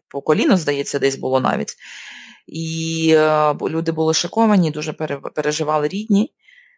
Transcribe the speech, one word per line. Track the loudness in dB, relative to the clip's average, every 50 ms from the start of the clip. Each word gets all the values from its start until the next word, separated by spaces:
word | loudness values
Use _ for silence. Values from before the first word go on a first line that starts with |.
| _ _
по | -10 -4
коліно, | 0 0 2 2 4 4 4
здається, | 2 2 0 -2 -2 -2 -4 -2 0
десь | 0 0 0
було | -2 -2 0 0 2
навіть. | 2 0 0 -2 -4 -6 -10 -14 -20 -20 -20 -18 -18 -18 -18 -20 -20 -20 -20 _ _
І, | -12 -8 -8 -6 -6 -4 -4 -4 -4 -2 0 2 4 4
е, | 6 4 4 4 4 2 2 0
бо | 0 -4 -4
люди | -4 -2 -2 -2
були | -2 0 0 0 0
шоковані, | 0 -4 -2 0 2 4 4 4 4 4 2
дуже | 0 -4 -6 -8 -6
пере-, | -6 -6 -6 -6 -8 -8 -8 -6
переживали | -4 -2 -2 -2 -2 -2 0 0 0 0
рідні, | -2 -2 -4 -2 0 2 2 2 0 _ _ _ _ _ _ _ _ _